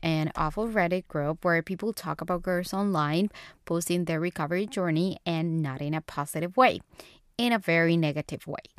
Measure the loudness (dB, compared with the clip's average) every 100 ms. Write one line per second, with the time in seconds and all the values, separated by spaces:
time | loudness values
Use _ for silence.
0 | 0 0 0 -2 -2 -2 -2 0 2 0
1 | -4 -4 -2 0 2 2 0 -4 -4 -4
2 | -6 -6 -4 -4 0 -2 -2 -2 0 2
3 | 2 2 0 -2 -20 -14 -4 -2 0 0
4 | 0 -2 -2 -2 -2 -2 -2 -2 0 2
5 | 0 -2 -4 -2 0 0 -2 -4 -4 -4
6 | -4 -6 -4 -4 -2 4 4 4 -6 -20
7 | -20 -20 _ -2 0 2 4 4 6 4
8 | 2 0 -4 -8 -8 -10 -10